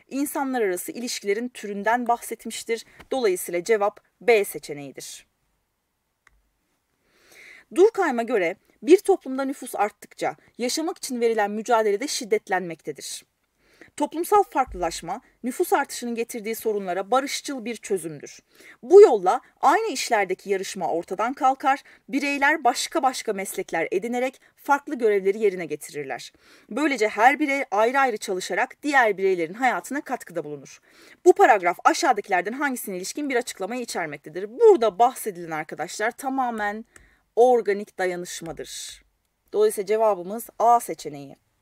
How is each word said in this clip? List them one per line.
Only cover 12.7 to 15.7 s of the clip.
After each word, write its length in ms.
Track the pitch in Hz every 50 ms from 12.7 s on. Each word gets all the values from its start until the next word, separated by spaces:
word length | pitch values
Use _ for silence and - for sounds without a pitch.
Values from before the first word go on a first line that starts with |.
| 160 - _ 160 143 - - - - - - _ _ _ _ _ _ _ _ _ _ _ - - _
Toplumsal 460 | - 294 294 - 311 349 - 415 415
farklılaşma, 800 | 381 - - 294 254 - - 180 175 170 - - 175 165 196 254 - _ _ _ -
nüfus 280 | 247 - - 349 -